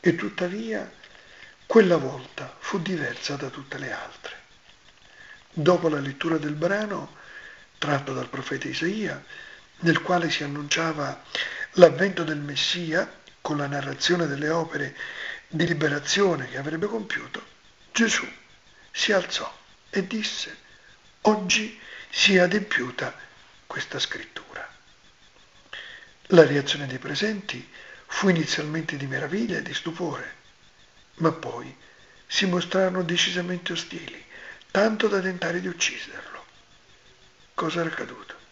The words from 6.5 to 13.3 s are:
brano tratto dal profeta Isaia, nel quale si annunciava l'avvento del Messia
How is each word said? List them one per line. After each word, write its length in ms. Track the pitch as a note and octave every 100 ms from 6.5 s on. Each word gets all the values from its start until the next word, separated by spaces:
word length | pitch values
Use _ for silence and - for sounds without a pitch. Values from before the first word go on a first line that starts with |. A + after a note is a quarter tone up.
brano 640 | D3+ E3+ G3+ G#3+ G3 C#3+ - - - - - - -
tratto 380 | B2 C3+ C#3
dal 160 | C3 B2+
profeta 360 | - C3 C3+ C3+
Isaia, 560 | C3 E3 G#3+ F#3+ C#3+ - - - - - -
nel 200 | E3+ E3
quale 300 | - F3+ D#3+
si 120 | -
annunciava 800 | C#3+ C#3+ D3 D#3+ E3 D3+ C#3 C3+ - - - - -
l'avvento 520 | - E3+ C#3 G3 F3+
del 140 | D#3 D3+
Messia 760 | D3 C#3 - F3 E3+ D#3+ - - -